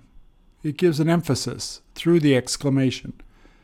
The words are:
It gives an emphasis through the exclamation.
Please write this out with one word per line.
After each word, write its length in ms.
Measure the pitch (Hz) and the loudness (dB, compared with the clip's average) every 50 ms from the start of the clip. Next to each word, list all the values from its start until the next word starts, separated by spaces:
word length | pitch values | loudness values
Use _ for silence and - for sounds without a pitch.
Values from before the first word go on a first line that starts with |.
| _ _ _ - - - _ _ _ _ _ _ | _ _ _ -20 -20 -20 _ _ _ _ _ _
It 140 | - 151 143 | -8 -8 -2
gives 240 | - 180 175 151 143 | 0 2 2 2 2
an 80 | 156 165 | 2 2
emphasis 720 | 170 170 160 - - - - 120 - - - - - - _ _ _ | 2 0 2 0 -2 -2 -2 -6 -8 -8 -10 -12 -12 -16 _ _ _
through 260 | - - 165 170 170 | -4 0 2 2 4
the 160 | 147 147 135 | 4 4 4
exclamation. 800 | 123 120 - - - 143 143 135 135 131 127 - - - - - - - - - _ - - _ _ | 2 2 -2 -6 -4 -2 0 0 2 2 0 -2 -4 -10 -14 -16 -16 -20 -20 -20 _ -20 -20 _ _